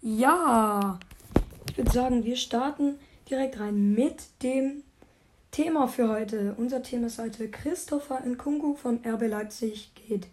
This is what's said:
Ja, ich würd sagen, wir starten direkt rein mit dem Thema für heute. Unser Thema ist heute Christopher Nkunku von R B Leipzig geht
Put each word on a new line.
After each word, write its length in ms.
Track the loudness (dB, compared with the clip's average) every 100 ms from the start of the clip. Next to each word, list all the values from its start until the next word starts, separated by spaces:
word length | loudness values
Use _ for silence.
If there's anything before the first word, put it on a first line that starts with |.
Ja, 960 | -2 4 6 6 6 6 4 2 0 -2 -10 -20 2 2 2 -6 -10
ich 80 | -2
würd 160 | 2
sagen, 320 | 2 4 2
wir 120 | 0 -2
starten 580 | -2 -2 -2 0 -2 -2 -12 -20 -6
direkt 320 | -2 -2 -4
rein 320 | -4 2 2
mit 300 | 4 2 0 -18 _
dem 400 | 0 2 0 -2 -14 _ -20 _ _ _ _
Thema 360 | -2 0 2 2
für 220 | 2 2
heute. 460 | 2 -2 -2 -2 -2
Unser 260 | -2 -2
Thema 260 | -4 -2 -4
ist 100 | -4
heute 320 | -8 -6 -8
Christopher 760 | -6 -4 -4 -2 -4 -2 -6
Nkunku 500 | -4 -4 -2 -2 0
von 300 | -2 -2 -2
R 140 | -2 -2
B 80 | 0
Leipzig 680 | -2 -6 -4 -6 -6 -14
geht 340 | -20 -6 -6 -6